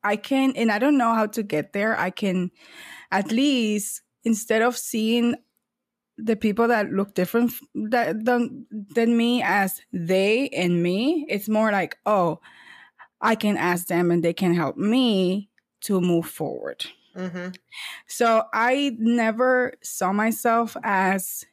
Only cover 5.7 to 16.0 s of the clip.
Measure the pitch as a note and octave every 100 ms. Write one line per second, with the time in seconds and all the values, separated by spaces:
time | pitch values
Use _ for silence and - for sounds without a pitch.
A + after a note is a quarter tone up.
5.7 | _ _ _ _ - A3+ A3 A3 G3+ A#3
6.7 | A#3+ G#3 G3 G3+ - F3+ A#3 A#3+ - -
7.7 | - G#3+ A#3+ A3+ G#3 A3 B3 A#3+ - -
8.7 | G#3+ G3+ - A#3 A#3 A#3 B3 - G3 F#3+
9.7 | - _ F#3 E3 F#3 G3 A3 C#4 - F3
10.7 | F3 F3 F#3+ B3+ E4+ D4 G3+ G#3 G#3+ A3
11.7 | G3+ E3+ - - G#3 E3+ D#3+ - - -
12.7 | - - _ - _ G#3+ A3 G#3+ G3+ E3+
13.7 | F3 F3 F3 F3 F3 E3 F3 F#3 F3 D3
14.7 | - G3+ A#3+ B3+ G3+ F3+ F#3+ G3+ _ _
15.7 | _ - G3